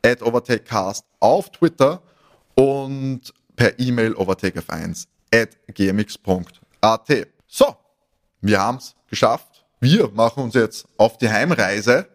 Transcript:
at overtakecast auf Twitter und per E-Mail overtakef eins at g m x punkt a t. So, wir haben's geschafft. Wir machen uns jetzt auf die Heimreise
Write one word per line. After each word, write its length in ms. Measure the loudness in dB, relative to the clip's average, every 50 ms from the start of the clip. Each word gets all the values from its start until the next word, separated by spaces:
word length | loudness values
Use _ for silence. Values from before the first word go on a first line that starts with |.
| 2
at 160 | 0 0 0
overtakecast 800 | -2 -2 -2 -2 -2 -2 -4 -4 _ -6 -6 -4 -4 -4 -8 -10 _ _ _ _
auf 320 | 2 2 2 2 -2 -8
Twitter 500 | -4 _ -2 -2 2 2 2 2 2 -4 _ _ _ _ _ _ _ _ _ _ _
und 800 | 2 2 2 2 -4 -6 -8 -8 -6 -6 -6 -6 -8 _ -20 _ _ _ _ _
per 200 | 0 0 0 2 0
E-Mail 360 | -2 -2 0 0 0 -2 -2
overtakef 540 | -2 -2 -2 -2 -2 -4 -6 -6 -6 -10 -10
eins 400 | -12 -10 -10 -10 -10 -12 -16 _ _ _ _ _ 0
at 160 | 0 0 -2 _ _ _ -20 -4
g 160 | -2 -2 0
m 100 | 0 -2
x 180 | -4 -6 -8
punkt 440 | -12 _ -4 -4 -4 -4 -12 _ _ _ _ _ _
a 160 | 0 0 0
t. 280 | 0 _ -2 -2 -2 -2 _ _ _ _
So, 280 | _ 0 0 0 0 0 _ _ _ _ _ _ _ _ _ _ _ _ _
wir 220 | 0 0 2 2
haben's 340 | 0 -2 -4 -6 -12 -20 _ _ _ _
geschafft. 560 | -2 0 2 2 0 -2 -6 _ _ _ _ _ _ _
Wir 260 | 2 2 4 2 2 0 0
machen 280 | 0 0 0 0 -4
uns 120 | -8 -2 0
jetzt 340 | 0 0 0 -4 -16 -20 _ _
auf 200 | 2 2 2 2
die 120 | _ -2 0
Heimreise 800 | 0 0 0 0 0 0 0 0 -2 -2 2 2 2 2 0 _